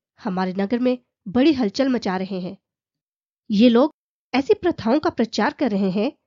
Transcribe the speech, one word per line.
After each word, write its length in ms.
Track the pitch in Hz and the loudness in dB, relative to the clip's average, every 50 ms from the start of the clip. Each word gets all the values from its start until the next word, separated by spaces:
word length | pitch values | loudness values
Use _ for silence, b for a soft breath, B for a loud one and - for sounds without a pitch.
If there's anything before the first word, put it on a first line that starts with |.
| _ _ _ _ - | _ _ _ _ -8
हमारे 300 | 214 180 190 185 185 180 | -6 -4 -2 -4 -4 -2
नगर 260 | 190 196 196 240 240 | -4 -2 -2 -2 0
में 180 | 247 254 254 247 _ _ _ _ _ 196 | 0 0 -2 -2 _ _ _ _ _ -4
बड़ी 260 | 170 240 269 330 302 | 0 2 4 4 2
हलचल 360 | 262 247 196 - - 269 277 | 2 0 -2 -2 0 0 0
मचा 280 | 254 226 - 214 185 185 | 0 -2 -2 -4 -4 -4
रहे 220 | 190 185 196 185 | -6 -6 -6 -8
हैं। 180 | 180 180 196 - _ _ _ _ _ _ _ _ _ _ _ _ _ _ _ _ _ - | -8 -10 -12 -14 _ _ _ _ _ _ _ _ _ _ _ _ _ _ _ _ _ -2
ये 180 | 220 190 233 254 | 2 4 6 6
लोग 240 | 226 233 277 311 - _ _ _ _ _ _ _ - | 6 4 2 2 -2 _ _ _ _ _ _ _ -4
ऐसी 200 | 254 269 - 415 | -2 0 0 0
प्रथाओं 460 | - - 349 320 - - 220 247 311 | 0 0 -2 -2 -2 -2 0 0 0
का 100 | - 339 | 0 -2
प्रचार 440 | - - 233 226 - - 208 277 294 | -2 -2 -4 -2 -2 -2 -2 -2 -2
कर 180 | - 302 240 | -2 -2 -2
रहे 180 | 208 196 196 190 | -2 -2 -2 -2
हैं 220 | 175 208 208 277 - _ _ | -2 -2 -2 -4 -6 _ _